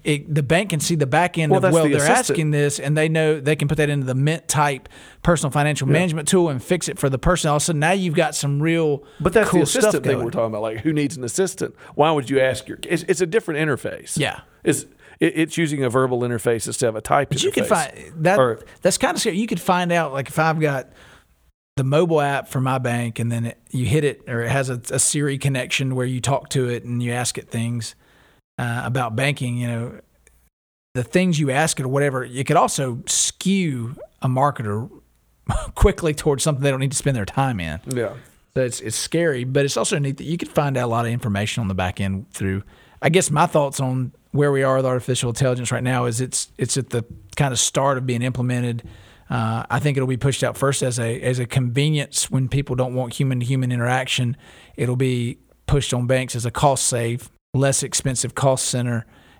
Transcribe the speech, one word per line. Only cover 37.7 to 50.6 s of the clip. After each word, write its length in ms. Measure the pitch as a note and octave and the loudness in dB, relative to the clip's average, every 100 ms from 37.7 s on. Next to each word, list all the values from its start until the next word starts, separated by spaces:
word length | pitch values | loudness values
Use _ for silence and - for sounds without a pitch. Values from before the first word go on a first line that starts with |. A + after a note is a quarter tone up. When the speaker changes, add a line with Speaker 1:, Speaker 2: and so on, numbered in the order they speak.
| D#2 C3 | -6 -6
Speaker 2:
Yeah. 280 | B2 G#2+ A#2+ - _ _ | -4 -4 -6 -18 _ _
Speaker 1:
So 80 | C3+ | -2
it's, 180 | B2+ - | -2 -4
it's 160 | A2+ - | -6 -6
scary, 480 | - E3 E3+ C3 | -2 0 0 0
but 200 | B2+ C#3 | 0 0
it's 120 | C#3 A3+ | 0 0
also 220 | G#3 F3 | 0 0
neat 180 | C#3 B2+ | -2 -4
that 80 | |
you 120 | C3+ F3 | -6 -6
could 120 | - | -4
find 280 | E3+ C#3+ C3 | 0 0 0
out 100 | B2 | 0
a 40 | |
lot 160 | A2+ A2+ | 0 0
of 60 | |
information 480 | A#2+ A#2 G2 G#2 - | -2 -2 -2 -2 -2
on 80 | G2 | -2
the 60 | |
back 260 | F#2 F#2 - | 0 -2 -2
end 300 | G2 F#2+ - | -2 -4 -6
through, 320 | - G2 F#2+ - - - - | -6 -2 -2 -6 -16 -20 -4
I 80 | D#3+ | 2
guess 220 | F3 - | 2 2
my 160 | D3 E3+ | 2 2
thoughts 320 | D#3 C#3 C#3 | 2 0 -2
on 320 | C3 C3 B2+ - _ | -2 -2 -4 -10 _
where 200 | C3+ C#3+ | 0 2
we 100 | C3+ | 2
are 120 | C3+ C3 | 2 2
with 80 | C3 | 2
artificial 440 | B2+ B2 B2 B2 | 0 -2 -2 -2
intelligence 400 | A#2 C3 B2 A#2 | 0 0 0 -2
right 100 | B2 | -2
now 240 | B2 B2+ B2 | 0 0 -2
is 140 | A2+ | -2
it's, 300 | B2+ - - - | -4 -6 -8 -6
it's 180 | B2+ C#3 | -4 -2
at 140 | A#2+ | -2
the 140 | A#2+ - - - - | -4 -6 -12 -8 -2
kinda 200 | C#3 A#2+ | 0 0
start 400 | - D3+ C#3 C3 | 0 2 2 2
of 80 | B2+ | 0
being 160 | A#2+ | -2
implemented. 600 | B2+ B2 B2 B2 B2 A#2+ - - - - - | -2 -2 -2 -2 -2 -4 -8 -18 -20 -18 -6
Uh, 360 | B2 A2+ A2+ - | -2 0 -2 -2
I 80 | B2 | 0
think 180 | D3 C3+ | 0 0
it'll 120 | C3 | 0
be 80 | B2 | 0
pushed 260 | C#3 B2+ | 0 0
out 140 | B2 | -2
first 260 | A2+ | 0